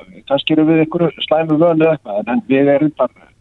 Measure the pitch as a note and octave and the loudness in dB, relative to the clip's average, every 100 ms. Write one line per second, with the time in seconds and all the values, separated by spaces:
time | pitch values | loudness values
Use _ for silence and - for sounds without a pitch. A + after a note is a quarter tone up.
0 | - - - C#3 - D#3 D#3 D#3+ D#3 E3+ | -8 -20 -4 -4 0 0 2 2 0 -2
1 | E3 - - D#3 E3 D3+ E3+ D#3+ D#3+ D#3 | -2 -4 -2 -2 0 0 2 2 2 0
2 | A2 G2+ G#2+ A#2+ - C3+ C#3+ C#3 D3+ - | -4 -8 -4 -4 0 2 2 2 0 -2
3 | D#3+ - - _ | -4 -4 -20 _